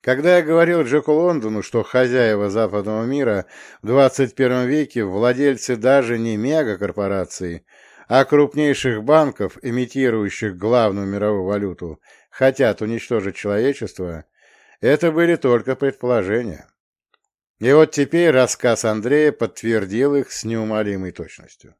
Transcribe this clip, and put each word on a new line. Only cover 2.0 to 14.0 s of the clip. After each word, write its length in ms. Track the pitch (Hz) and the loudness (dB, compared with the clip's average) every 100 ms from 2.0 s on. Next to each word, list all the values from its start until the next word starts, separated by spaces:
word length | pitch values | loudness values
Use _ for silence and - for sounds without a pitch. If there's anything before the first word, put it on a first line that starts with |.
| 127 127 117 107 101 | 2 4 2 2 0
западного 560 | 101 110 104 101 110 | 0 -2 -2 -4 -4
мира 400 | 117 143 127 101 - - - - | -4 -2 0 -2 -4 -18 -20 -14
в 40 | 104 | 0
двадцать 480 | 131 135 - 131 | 4 4 2 -4
первом 320 | - 127 127 123 | 0 0 0 0
веке 380 | 147 139 123 | -2 -2 -4
владельцы 720 | 101 95 120 123 143 127 - 120 | -4 0 0 2 0 0 -4 -2
даже 420 | 123 139 117 117 | 2 2 2 -4
не 200 | 113 107 | -4 -4
мегакорпораций, 1300 | 120 156 127 95 101 104 98 98 87 - 90 85 _ _ _ _ _ | -2 -2 -2 -4 -6 -4 -4 -4 -4 -8 -10 -10 _ _ _ _ _
а 160 | 127 | 2
крупнейших 800 | 135 147 147 143 151 131 131 110 | 4 2 2 0 -2 0 -2 -4
банков, 540 | 113 156 147 - 98 - | 2 2 2 -2 -8 -6
имитирующих 920 | 127 120 120 139 127 113 101 - 110 90 | -6 -4 -4 -2 -2 0 -4 -6 -8 -6
главную 500 | 104 123 110 101 98 | 0 2 2 -2 -6
мировую 380 | 101 104 101 | -4 -2 -2
валюту, 560 | 92 104 101 85 85 76 _ _ _ | -2 -4 -6 -8 -12 -14 _ _ _
хотят 500 | - 135 131 123 98 | 0 0 2 0 0
уничтожить 560 | 107 113 - 117 98 92 | -6 -8 -4 -4 -4 -8
человечество, 880 | 104 101 131 139 104 - | -4 -2 -2 -4 -10 -10